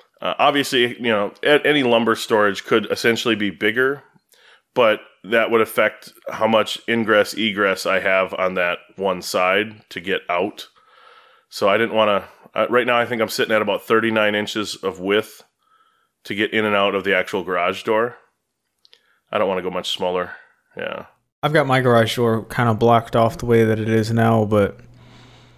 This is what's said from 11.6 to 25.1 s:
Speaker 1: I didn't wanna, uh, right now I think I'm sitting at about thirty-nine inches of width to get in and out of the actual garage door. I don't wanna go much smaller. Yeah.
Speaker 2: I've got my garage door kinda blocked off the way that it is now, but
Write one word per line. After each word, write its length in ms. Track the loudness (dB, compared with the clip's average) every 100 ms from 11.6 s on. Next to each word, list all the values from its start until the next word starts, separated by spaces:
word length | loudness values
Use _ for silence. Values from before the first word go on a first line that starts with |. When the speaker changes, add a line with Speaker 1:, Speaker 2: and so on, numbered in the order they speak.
| 0
Speaker 1:
I 80 | 2
didn't 160 | 0 2
wanna, 300 | 2 0 -4 -20 -10 -4
uh, 100 | 0
right 160 | 0 2
now 100 | 0
I 80 | 0
think 160 | -2
I'm 80 | -2
sitting 260 | -2 0 0
at 60 |
about 220 | 0 -4
thirty-nine 520 | 0 2 2 2 0 0
inches 400 | -4 -6 -8 -6
of 240 | -8 -6
width 440 | -2 -2 -2 -12 _ _ _ _ _ _ _ _ -10
to 100 | -4
get 160 | -2
in 120 | 0 0
and 100 | 0
out 180 | 0 0
of 100 | 0
the 100 | 0
actual 280 | 0 -4
garage 400 | -4 -2 -2 -4
door. 340 | -2 -2 -2 -8 _ _ _ _ _ _ _ _ _ _ -6
I 60 | -2
don't 100 | 0
wanna 140 | -2
go 80 | -4
much 220 | -6 -6
smaller. 400 | -4 -4 -2 -6 -10 -20 _ _ -12
Yeah. 300 | -10 -10 -14 _ _ -6
Speaker 2:
I've 120 | -2
got 140 | 0 2
my 120 | 2
garage 360 | 4 4 2 0
door 260 | 0 0 -4
kinda 280 | -2 0
blocked 420 | 2 4 4 2 2
off 220 | 2 0
the 80 | 0
way 180 | 2
that 160 | 4 0
it 80 | 0
is 220 | 0 0
now, 320 | 2 2 2
but 340 | 2 2 0 -4 -20 -20 -20